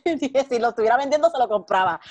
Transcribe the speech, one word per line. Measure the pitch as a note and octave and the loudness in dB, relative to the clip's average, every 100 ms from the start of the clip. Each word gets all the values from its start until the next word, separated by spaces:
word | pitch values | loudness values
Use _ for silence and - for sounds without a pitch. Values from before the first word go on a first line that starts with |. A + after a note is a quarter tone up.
| F4 | -4
<laughs> | D#4 | -2
dije, | C4+ C4+ C4+ | -2 -2 -2
"si | A#3+ | 0
lo | A#3 | -2
estuviera | A3+ A3 A#3+ | 0 2 2
vendiendo | C#4 D4 E4 | 2 2 2
se | D4 | 2
lo | A#3 | 0
compraba", | G#3 - F#3+ F#3 E3 - | -2 -2 0 0 -2 -8